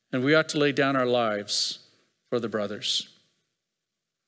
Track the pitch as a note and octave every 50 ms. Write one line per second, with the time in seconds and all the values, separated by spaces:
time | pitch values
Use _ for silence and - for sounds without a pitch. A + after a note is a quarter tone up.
0 | _ _ - C3 B2+ C#3 D#3 D#3 D#3 D#3 - D3+ D3 D3 C3 C#3+ C#3 C#3 C#3 C3
1 | B2 B2 B2 B2 A#2 A2 G#2 G#2 G#2 - - - - - - - - _ _ _
2 | _ _ _ _ _ - B2+ A#2+ A2+ A2 G#2+ G#2+ G#2 G2+ G#2 - - - - -
3 | - - - _ _ _ _ _ _ _ _ _ _ _ _ _ _ _ _ _
4 | _ _ _ _ _